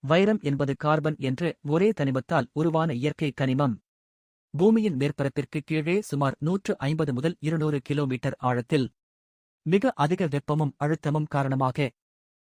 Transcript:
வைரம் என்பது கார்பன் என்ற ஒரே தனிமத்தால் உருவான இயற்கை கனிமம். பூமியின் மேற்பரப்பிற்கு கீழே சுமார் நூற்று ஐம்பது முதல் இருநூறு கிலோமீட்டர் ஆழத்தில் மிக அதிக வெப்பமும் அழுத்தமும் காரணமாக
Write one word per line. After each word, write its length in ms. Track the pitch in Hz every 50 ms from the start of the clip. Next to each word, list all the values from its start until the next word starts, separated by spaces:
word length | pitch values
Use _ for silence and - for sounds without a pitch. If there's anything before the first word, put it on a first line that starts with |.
| -
வைரம் 360 | 135 160 180 196 208 220 202
என்பது 360 | - 143 143 139 147 135 135
கார்பன் 420 | - - 151 156 156 147 156 151 -
என்ற 400 | 135 131 131 - 175 160 - -
ஒரே 300 | - 143 151 170 196 220
தனிமத்தால் 560 | 214 - 143 139 131 131 - - 170 151 120 -
உருவான 400 | _ 147 160 170 156 160 160 165
இயற்கை 400 | 123 120 131 151 - - 160 143 - -
கனிமம். 340 | 139 131 127 135 147 131 107 - _ _ _ _ _ _ _ _ _ _ _ _ _ _ -
பூமியின் 420 | 143 180 220 226 226 214 208 156
மேற்பரப்பிற்கு 640 | 127 139 143 - - 139 139 - 147 139 - - 156 143
கீழே 360 | - 156 156 147 165 180 208
சுமார் 360 | 214 - 147 139 143 135 - -
நூற்று 400 | 147 160 185 202 - - 190 -
ஐம்பது 340 | 131 139 156 156 160 143
முதல் 240 | 127 127 143 170 175 -
இருநூறு 400 | 143 151 165 160 151 156 147 139
கிலோமீட்டர் 560 | - - 143 147 147 135 127 123 - 135 131 -
ஆழத்தில் 500 | - 127 123 123 117 - 160 143 127 - - _ _ _ _ _ _ _ _ _ _ _ _ _ _
மிக 260 | 151 175 202 226 262
அதிக 340 | - - 143 151 180 185 190
வெப்பமும் 480 | 151 139 143 - - 147 156 151 135 - _
அழுத்தமும் 500 | 143 147 165 - - 151 143 156 151 -
காரணமாக 600 | - 143 139 131 135 131 135 131 - - 143 120 - _ _ _ _ _ _ _ _ _ _ _ _